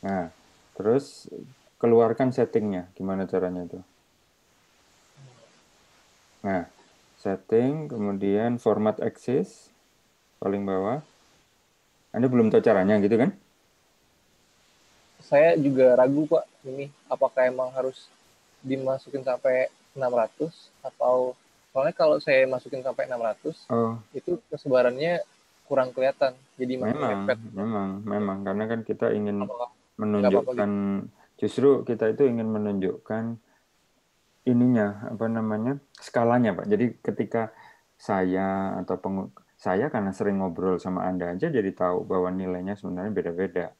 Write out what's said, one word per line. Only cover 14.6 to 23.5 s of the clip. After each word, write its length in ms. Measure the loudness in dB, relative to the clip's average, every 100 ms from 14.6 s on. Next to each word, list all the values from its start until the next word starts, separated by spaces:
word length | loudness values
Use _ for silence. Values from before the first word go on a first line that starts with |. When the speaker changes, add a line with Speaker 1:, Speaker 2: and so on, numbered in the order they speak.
| _ _ _ _ _ _
Speaker 2:
Saya 380 | 2 6 6 6
juga 400 | 2 6 6 8
ragu, 300 | 6 4 2
Pak, 140 | 0 0 _
ini 220 | -14 -12 -12 _ _
apakah 400 | 0 0 2 0
emang 240 | 0 -4
harus 320 | -2 -4 -6 -20 _ _ _ _ _
dimasukin 640 | -6 -4 -2 -4 -6 -8 -4
sampai 400 | -2 2 2 0 _ _ -4
enam 140 | 0
ratus 560 | 0 0 _ -8 -8 -20 _ -16
atau, 480 | _ 0 2 0 -6 _ _ _
soalnya 200 | -2 -2 2
kalau 260 | 2 2
saya 240 | 4 4 4
masukin 380 | 0 -6 -8
sampai 260 | -6 -6 -6
enam 160 | -4 -4
ratus, 400 | -4 -8